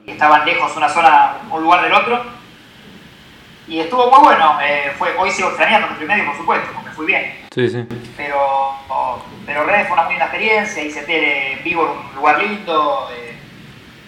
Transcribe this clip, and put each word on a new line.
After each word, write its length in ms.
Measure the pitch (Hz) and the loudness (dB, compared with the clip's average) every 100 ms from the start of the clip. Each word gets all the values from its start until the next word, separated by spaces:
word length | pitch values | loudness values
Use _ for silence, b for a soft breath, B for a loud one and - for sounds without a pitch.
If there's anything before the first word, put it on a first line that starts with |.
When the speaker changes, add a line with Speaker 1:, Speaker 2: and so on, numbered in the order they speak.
| - | -18
Speaker 1:
y 60 | |
estaban 320 | - 151 151 151 | 0 4 4 4
lejos 320 | 170 - 160 | 0 -2 0
una 120 | 151 | 0
zona, 500 | 170 165 - - - - | 4 6 8 6 2 -8
un 100 | 160 | -2
lugar 220 | 160 175 | 2 4
del 100 | 170 | 4
otro, 320 | 196 - 240 - - - - - - - - - - - - - - - | 2 2 -2 -4 -14 -20 -20 -20 -20 -20 -20 -20 -20 -20 -20 -20 -20 -10
y 140 | 160 | -6
estuvo 300 | 160 247 247 | -2 2 6
muy 100 | 269 | 8
bueno, 380 | 277 - 160 147 | 8 6 4 2
eh, 300 | 143 143 143 143 | 0 -2 -4 -4
fue, 160 | 180 170 | -2 0
hoy 120 | 190 | -2
sigo 180 | 185 185 | 0 -4
extrañando 400 | - 160 220 - | 0 2 2 0
Metro 160 | - 156 | -6 -4
y 40 | |
Medio, 180 | 208 - | -2 -2
por 100 | - | -4
supuesto, 340 | - - - - | -2 -2 -4 -10
porque 160 | - | -14
fui 160 | - 156 | -8 -2
bien. 400 | - - - - - | -2 -4 -10 -10 -2
Speaker 2:
Sí, 140 | 123 | 0
sí. 160 | 117 120 117 - - | -2 -6 -10 -12 -12
Speaker 1:
Pero, 580 | 147 143 139 135 - 139 - 131 127 123 - - - | -6 0 0 2 -2 -4 -8 -4 -4 -6 -12 -16 -8
pero 180 | 143 151 | -4 0
Red 220 | 202 196 | 0 2
fue 60 | |
una 100 | - | 0
muy 120 | - - | 0 -2
linda 120 | 165 | -4
experiencia, 560 | 180 214 220 202 160 | -2 0 0 -2 -6
hice 200 | 151 147 | -8 -10
tele 500 | 147 165 151 143 135 | -6 -2 -2 -2 -4
en 120 | 131 160 | -8 -6
vivo 200 | 165 156 | -2 -2
en 240 | - - | -4 -12
un 80 | 139 | -4
lugar 220 | 147 - | 0 0
lindo, 680 | 202 208 175 156 147 143 131 | -2 -6 -4 -2 0 -2 -6
eh, 260 | 123 120 - - - - - - - | -12 -14 -16 -20 -20 -20 -20 -20 -20